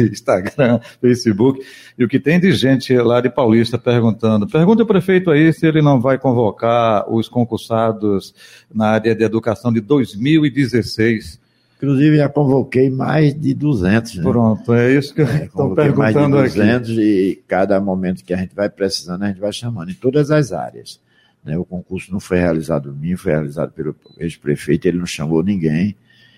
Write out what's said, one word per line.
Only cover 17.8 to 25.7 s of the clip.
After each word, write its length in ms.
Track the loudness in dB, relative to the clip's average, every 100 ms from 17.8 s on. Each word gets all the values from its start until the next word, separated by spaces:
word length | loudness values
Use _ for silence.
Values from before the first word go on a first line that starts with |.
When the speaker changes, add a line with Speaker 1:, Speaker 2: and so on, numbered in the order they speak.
Speaker 2:
momento 420 | 0 -2 -4 -6
que 100 | -6
a 40 | -6
gente 180 | -6
vai 160 | -4 -6
precisando, 540 | -2 -4 -4 -8 -6
a 20 | -6
gente 140 | -4
vai 120 | -8
chamando 380 | -6 -10 -10 -10
em 40 |
todas 360 | -4 -2 0 0
as 220 | 0 0
áreas, 480 | -6 -10 -14 -20 -20 _ _ _ _
né? 140 | -8 -8
O 60 |
concurso 480 | -6 -10 -10 -12 -10
não 80 | -12
foi 180 | -4 0
realizado 460 | 0 0 -2 -4
por 120 | -4 -10
mim, 200 | -6 -4
foi 160 | -2
realizado 400 | -2 -4 -6 -8
pelo 240 | -6 -10 -10 -18 -12
ex-prefeito, 680 | -12 -10 -6 -6 -2 0 0
ele 120 | -2
não 80 | -6
chamou 360 | -8 -2 0
ninguém, 540 | 0 -2 -2